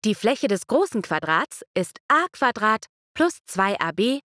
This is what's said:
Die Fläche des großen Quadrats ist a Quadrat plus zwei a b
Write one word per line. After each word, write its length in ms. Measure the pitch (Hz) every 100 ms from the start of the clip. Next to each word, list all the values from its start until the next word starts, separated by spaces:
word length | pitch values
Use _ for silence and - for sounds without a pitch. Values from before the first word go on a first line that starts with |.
Die 100 | 214
Fläche 320 | 196 - 269 262
des 220 | 196 -
großen 340 | 277 381 220
Quadrats 600 | - 156 151 160 - - -
ist 240 | 180 180 - _
a 200 | 202 247
Quadrat 560 | - 254 233 214 220 - _ _
plus 260 | - 339 -
zwei 340 | - 190 190 -
a 100 | 165
b 300 | 165 226 277 _